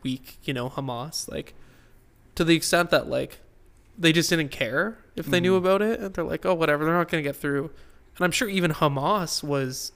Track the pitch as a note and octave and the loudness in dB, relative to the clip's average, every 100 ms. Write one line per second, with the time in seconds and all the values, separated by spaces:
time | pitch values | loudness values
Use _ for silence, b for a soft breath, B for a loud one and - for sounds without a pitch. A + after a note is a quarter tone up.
0 | C3+ C3 - - - C3 B2 C#3+ C3+ A#2+ | -6 -6 -8 -12 -6 -4 -4 -6 -6 -6
1 | C#3+ - - C#3+ - - b b b b | -8 -8 -8 -10 -10 -16 b b b b
2 | _ _ - - E3 E3 - E3+ E3+ D3 | _ _ -8 0 4 4 4 2 4 2
3 | - C3 C3 - - - - - - - | 2 -4 -4 -10 -20 -20 -20 -20 -20 0
4 | E3+ E3 D#3 E3 C#3+ - A#2 C#3 G#3 A3+ | 2 4 2 0 0 -4 -2 -2 -2 -6
5 | - - D#3+ F3+ F3+ F#3+ F3+ G3 G#3+ A3+ | -14 -12 -2 2 4 4 4 2 2 -2
6 | G3 F#3+ E3 D#3+ F#3 E3+ D#3 D3 D#3 F3 | -6 -6 -4 -2 0 2 2 2 2 2
7 | E3+ E3 C#3+ - C#3+ C#3 D#3 - b b | 2 -2 -2 -4 -2 -2 -4 -10 b b
8 | b - F3 - A3 F#3+ F3 D3 D#3 C#3 | b 0 0 2 0 2 0 2 0 2
9 | D3 G#3 E3 - D3+ C#3 C3 C3 - | 0 0 -2 -4 -2 -2 -2 -6 -10